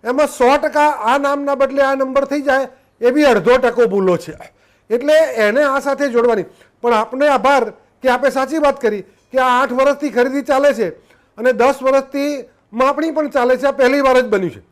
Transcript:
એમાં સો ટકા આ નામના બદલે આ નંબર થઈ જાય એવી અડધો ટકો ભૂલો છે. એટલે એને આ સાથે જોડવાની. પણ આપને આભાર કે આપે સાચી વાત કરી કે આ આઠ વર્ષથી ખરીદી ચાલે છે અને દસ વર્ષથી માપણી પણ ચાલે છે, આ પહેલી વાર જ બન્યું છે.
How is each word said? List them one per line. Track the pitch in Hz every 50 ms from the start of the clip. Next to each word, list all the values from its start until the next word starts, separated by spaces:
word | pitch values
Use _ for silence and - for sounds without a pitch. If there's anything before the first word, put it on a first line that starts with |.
| _
એમાં | 226 254 277 302 285
સો | - - 254 240 269 294
ટકા | 294 311 311 302 294 302 294 247 214
આ | 220 247 285
નામના | 277 277 285 294 285 277 277
બદલે | 262 277 269 269 277 277
આ | 269 277
નંબર | 269 269 262 262 277 277
થઈ | 269 269 302
જાય | 269 285 262 269 269 269 - _ _ _ _ _
એવી | 220 240 247 294 302
અડધો | 285 240 208 165 208 247 262
ટકો | 254 240 233 220 240 220
ભૂલો | 190 202 190 185 175 165
છે. | - - 156 - - - _ _ _ _ _ _ _ _
એટલે | 214 240 254 285 302 311 320 285 254
એને | 233 214 208 208 269 302
આ | 285 269 277
સાથે | 269 277 269 269 285 285
જોડવાની. | 233 240 233 240 233 208 185 - - _ _ _ _ _
પણ | - 240 233
આપને | 214 220 226 247 262 285 294
આભાર | 285 247 196 262 285 269 240 214 - _ _ _ _ _
કે | - 254
આપે | 247 247 262 277
સાચી | 262 269 262 262 285 320
વાત | 294 285 269 277
કરી | - 220 208 202 185 _ _ _ _ _
કે | - 262
આ | 254 254 247 247
આઠ | 262 254 240
વર્ષથી | 247 269 285 285 277 285 294
ખરીદી | 196 233 247 262 262 285 277
ચાલે | - 285 269 277 285 262
છે | 202 226 165 156 - _ _ _ _ _ _ _ -
અને | 220 254 254
દસ | 208 240 262 269 254
વર્ષથી | 254 262 262 269 269 269 - 285 277 294 294 277 233 - _ _ _ _ -
માપણી | 226 254 262 285 294 302 330
પણ | 302 311 302 277
ચાલે | - 285 240 247 254 254
છે, | 262 277
આ |
પહેલી | 277 - - 247 269 285
વાર | 277 269 254 254
જ | 254 226
બન્યું | 214 196 190 170
છે. | 123 107 - _